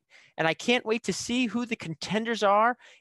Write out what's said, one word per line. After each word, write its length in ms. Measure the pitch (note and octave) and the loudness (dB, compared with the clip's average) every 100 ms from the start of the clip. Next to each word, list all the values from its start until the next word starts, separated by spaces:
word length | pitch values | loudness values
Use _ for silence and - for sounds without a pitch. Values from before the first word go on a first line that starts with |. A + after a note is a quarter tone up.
| _ - _ - | _ -20 _ -2
and 100 | D#3+ | 0
I 80 | D#3 | 0
can't 300 | - B3 A3 | 2 0 2
wait 180 | A3+ | -4
to 100 | - | -2
see 320 | - - B3 A#3+ | -6 -2 0 0
who 200 | A#3+ A#3+ | -2 -4
the 100 | - | -6
contenders 640 | E3 D#3+ - G#3 A3+ G#3+ | -8 -10 -4 -4 -2 0
are 340 | G#3 G#3 A3+ B3 - - | 4 4 4 0 -10 -14